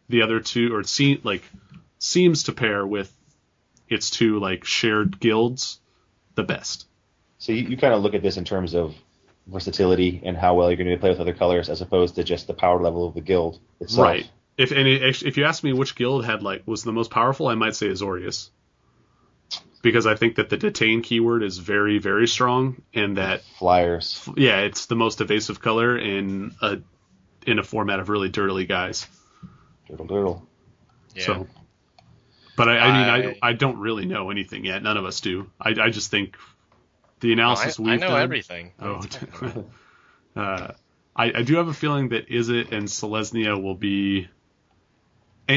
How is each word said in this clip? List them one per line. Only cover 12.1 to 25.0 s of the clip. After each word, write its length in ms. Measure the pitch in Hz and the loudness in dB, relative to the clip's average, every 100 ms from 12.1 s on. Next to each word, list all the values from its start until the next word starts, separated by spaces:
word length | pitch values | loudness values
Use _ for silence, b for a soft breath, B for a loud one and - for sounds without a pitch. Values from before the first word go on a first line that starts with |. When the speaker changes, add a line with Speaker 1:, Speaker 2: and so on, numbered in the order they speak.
Speaker 2:
to 100 | 90 | 0
just 220 | 87 85 - | -2 -4 -6
the 80 | |
power 260 | - 90 90 | 0 2 4
level 260 | 87 85 87 | 2 0 -4
of 80 | |
the 60 | 80 | -4
guild 380 | 78 90 82 - _ - | 0 0 0 -6 _ -14
itself. 240 | 87 117 113 | -2 4 4
Speaker 1:
Right. 240 | 80 - _ _ - | 2 -6 _ _ -2
If, 140 | 127 | 0
and 160 | 139 135 | 2 4
it, 340 | 135 131 127 | 4 2 0
if 140 | 123 139 | -2 0
you 80 | |
ask 180 | 151 156 | 0 0
me 100 | 147 | 0
which 220 | 127 135 - | 0 -2 -2
guild 280 | 120 135 | 0 0
had, 180 | 113 107 | -2 -4
like, 200 | 101 98 110 | -4 -6 -6
was 160 | 107 | -6
the 80 | 113 | -4
most 180 | 113 110 | -4 0
powerful, 380 | 117 123 135 143 | 2 2 2 0
I 80 | 113 | 0
might 180 | 110 | 0
say 140 | - 104 | 0 -2
Azorius. 600 | 92 98 90 92 - - _ _ _ _ _ _ _ _ _ - - - _ | -2 -4 -6 -6 -10 -12 _ _ _ _ _ _ _ _ _ -16 -16 -16 _
Because 240 | 120 117 110 | 2 4 4
I 80 | |
think 220 | 107 117 110 | 4 2 0
that 120 | 104 | -2
the 80 | 104 | -2
detain 460 | 208 208 110 113 | -2 0 2 2
keyword 400 | 113 117 117 117 | 0 0 2 0
is 160 | 101 90 | -2 -6
very, 400 | 87 104 104 104 | -2 0 2 2
very 300 | 98 101 117 | 2 2 2
strong, 520 | - 127 127 131 127 - | 2 2 2 0 -4 -8
and 220 | 110 101 95 | -4 -2 0
that 260 | 95 90 - - | -2 -4 -8 -2
Speaker 2:
Flyers. 640 | 90 90 87 85 - - - | 4 4 4 0 -4 -10 -6
Speaker 1:
f-, 60 | - | 2
yeah, 240 | 127 98 | 4 4
it's 260 | 101 - - | 0 -4 -4
the 80 | |
most 260 | 117 | 0